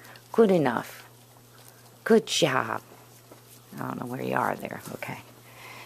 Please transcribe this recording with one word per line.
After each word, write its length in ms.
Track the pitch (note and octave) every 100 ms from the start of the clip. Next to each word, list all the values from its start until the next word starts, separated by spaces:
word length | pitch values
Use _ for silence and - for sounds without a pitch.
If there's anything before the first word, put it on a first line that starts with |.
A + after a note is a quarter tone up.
| - - -
Good 180 | - A3
enough. 580 | F#3 C#3 A2+ - - - - - - - - - - - -
Good 240 | - A3 -
job. 560 | - D#3 C3 A2+ A2 - - - - - - - - - -
I 0 |
don't 220 | B2+ B2+
know 60 | B2
where 140 | B2+
you 120 | B2+
are 200 | B2+ A2 G2
there. 260 | - - -
Okay. 260 | - - - - - - - - -